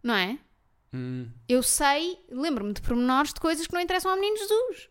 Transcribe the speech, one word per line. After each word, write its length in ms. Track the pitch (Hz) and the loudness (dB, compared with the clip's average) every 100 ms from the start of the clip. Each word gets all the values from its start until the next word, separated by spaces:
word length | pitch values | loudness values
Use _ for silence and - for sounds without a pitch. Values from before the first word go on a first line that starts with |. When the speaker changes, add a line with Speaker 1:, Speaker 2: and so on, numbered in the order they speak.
Speaker 1:
Não 120 | 240 | 2
é? 240 | 208 185 269 _ _ _ _ _ | 2 2 -2 _ _ _ _ _
Speaker 2:
Hum. 360 | 127 127 127 117 - - | -8 -6 -6 -8 -14 2
Speaker 1:
Eu 140 | 247 | 2
sei, 560 | 247 - 294 285 339 359 - | 4 2 4 2 -2 -6 -12
lembro-me 420 | 247 320 247 208 | -4 -2 -2 -2
de 80 | 202 | -2
pormenores 520 | - 240 247 262 294 | 0 2 4 2 0
de 60 | - | 0
coisas 260 | 330 320 330 | -2 0 -2
que 80 | |
não 60 | 359 | -4
interessam 300 | 349 370 381 | -2 0 0
ao 60 | 381 | 0
menino 180 | 403 427 | 0 -2
Jesus. 500 | 403 427 494 359 - | 0 0 0 -6 -14